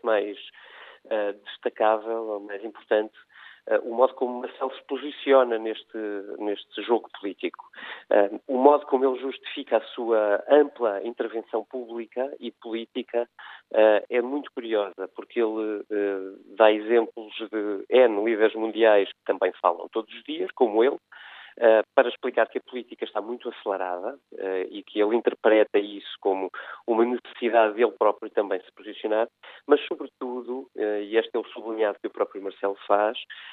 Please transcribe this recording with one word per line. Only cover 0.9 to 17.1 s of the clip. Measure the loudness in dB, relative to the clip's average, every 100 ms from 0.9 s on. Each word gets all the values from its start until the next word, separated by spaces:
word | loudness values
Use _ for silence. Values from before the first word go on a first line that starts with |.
| -20 -8
eh, | -4 -4 -8
destacável, | -14 -10 -8 0 2 2 -2 -6 -6
ou | -8
mais | -8 -12
importante, | -12 -14 0 0 0 -6 _ -20 -20 -14 -2
eh, | -2
o | 0
modo | 2 2
como | 2 -6 -4
Marcelo | -10 -8 -8
se | -8 -10
posiciona | -8 -8 -6 4 4 4 0
neste, | -4 -8 -10 -10 -8 -8 -10 -8
neste | -6 -6 -10 -10
jogo | 0 0 -2 -12
político. | -12 -8 -8 -8 -18 -20 -18 -12 2
Eh, | 4 4 0 -4
o | 4
modo | 6 6 2
como | 0
ele | 2 0
justifica | -6 -10 -12 -12 -2 -2
a | -2
sua | -6 0 2 2 0 4
ampla | 6 4 0 -4 -2
intervenção | -6 -6 -6 -8 -6 -6
pública | -6 -10 -10 -10 -8 -6 -6 -8
e | -14
política, | -14 -10 -10 -8 -10 -6 -4 -6 -8 -20 -20 _
eh, | 4 6 4 0
é | -2
muito | -2 -4 -8
curiosa, | -10 -4 -2 -2 -8 -12 -12
porque | -10 -4
ele, | -2 -2 -6 -8 -6
eh, | -4 -2 -4 -8 -16 -6 6
dá | 6
exemplos | 6 4 2 2